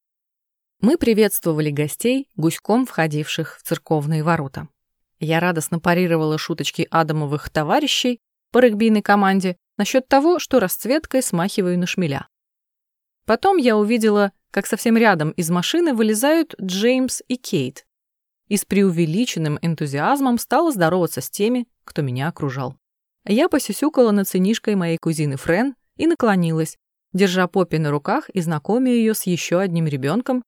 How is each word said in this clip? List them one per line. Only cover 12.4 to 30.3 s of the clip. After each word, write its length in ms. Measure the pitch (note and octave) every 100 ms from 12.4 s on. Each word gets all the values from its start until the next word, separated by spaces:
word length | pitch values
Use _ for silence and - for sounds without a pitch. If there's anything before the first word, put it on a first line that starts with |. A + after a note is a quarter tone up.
| _ _ _ _ _ _ _ _ -
Потом 320 | A#3 F#4+ F#4
я 200 | A#3+ G#3+
увидела, 560 | G#3 A#3+ G#3+ G#3 G3+ - _
как 160 | G3 -
совсем 300 | A3 A#3 A3+
рядом 340 | A3+ F3 D3+
из 180 | - D#3+
машины 440 | F3+ - E4 E4+
вылезают 600 | A3+ A3 G#3+ C#4 E4 D4+ -
Джеймс 600 | F#3+ F#3+ A#3 B3+ B3+ - -
и 100 | B3+
Кейт. 500 | - E3+ B2+ - - _ _ _ _ _ -
И 80 | G3+
с 80 | -
преувеличенным 920 | G3+ G3 E3 E3 F#3 B3+ - D3+ D3+
энтузиазмом 760 | E3 D#3 D3 C#3 F3+ C#4 C4 A#3+
стала 340 | - C4 E4+
здороваться 500 | A3 D#3+ F#3 D#3+ -
с 80 | -
теми, 360 | - G#3+ B3 A#3+ _ -
кто 180 | -
меня 240 | C3+ B2 D3+
окружал. 500 | - C#3+ C3 B2+ C3+ _ _ _ _ -
Я 240 | G#3+ F4
посюсюкала 640 | C#4+ - - D4 C#4+ A#3
над 160 | G3+ F#3+
сынишкой 480 | F#3 F#3+ A3+ - G3+
моей 220 | E3+ E3
кузины 400 | E3 D#3 D3 C3+
Френ 380 | - F3 C#4 - _ -
и 100 | D#4+
наклонилась, 720 | E4+ A3+ F#3 E3 D#3+ D#3+ - _ _ _
держа 340 | F#3 G3 F#3 F3+
Поппи 300 | G3 F3 D#3+
на 140 | D3+
руках 380 | D3 F#3 C4 -
и 120 | F#3+
знакомя 500 | E3 D3+ - A#3 B3+
ее 220 | A#3+ A3
с 100 | G#3
еще 360 | F#3 F3 - E3+
одним 280 | G3 E3 D#3+
ребенком, 560 | C#3+ C#3 G3+ B3+